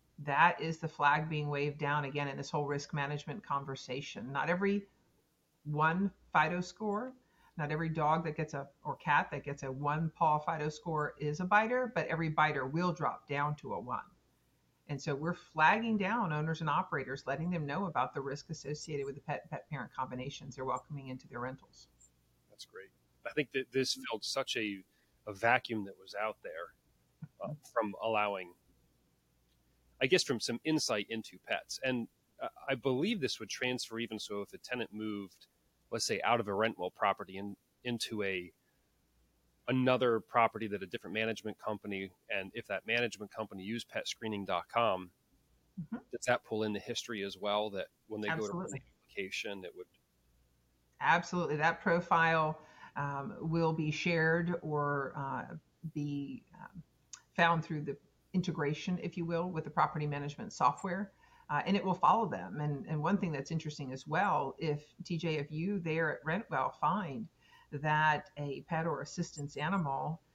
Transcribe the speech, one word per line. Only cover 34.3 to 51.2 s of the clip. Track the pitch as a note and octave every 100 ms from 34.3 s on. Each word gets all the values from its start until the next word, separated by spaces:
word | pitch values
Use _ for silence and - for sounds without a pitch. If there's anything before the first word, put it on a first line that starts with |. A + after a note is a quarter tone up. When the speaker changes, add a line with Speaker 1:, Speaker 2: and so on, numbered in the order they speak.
| G2+
Speaker 2:
if | G2+
a | F#2+
tenant | - B2 G#2+
moved, | G#2+ G#2+ G2+ G2 - - _ _ _ -
let's | A2+ -
say, | G#2
out | G#2+ A#2+
of | G#2
a |
rent-well | G2+ A2+ F#2 F2+
property | - G2+ F#2+ F#2+ F#2+
and | G2+ G2 _ _
into | B2 A#2+ - A2
a, | G2 F#2+ F2 _ _ _ _ _ _ _ _ _ _ _ -
another | B2+ B2+ B2+ B2 A2+
property | - A#2+ A2+ G#2+ G#2+
that | G2
a | F#2
different | A#2 E2
management | G#2 A2+ G#2+ A2 -
company, | A2 G#2 G#2 G2 F#2+ _ -
and | G2+ F#2+
if | A#2+ -
that | G2 A2
management | A#2 A#2+ G2+ G#2
company | - G#2+ G2
used | F#2+ A2+ -
pet | A2 -
screening | - A2 G2+ F#2+
dot | F2 -
com, | A#2 A2+ F#2 F#2 _ _ _ _ _ _ -
Speaker 1:
Mm-hmm. | D3+ A#3 -
Speaker 2:
does | - -
that | B2
pull | - A2
in | G#2+
the | G2+
history | - A#2 - G#2+
as | G2 F#2
well, | G2+ G#2 G#2+
that | G2 - _ -
when | G#2+
they | G#2
go | D#3+
to |
Speaker 1:
Absolutely. | G#2 F3 F#3+ C#3+
Speaker 2:
the | - _ _ G2+
application, | F#2+ - A2 G2
it | F2+ F2+
would | F2+ _ _ _ _ _ _ _ _ _ _ -
Speaker 1:
Absolutely. | C#3 F3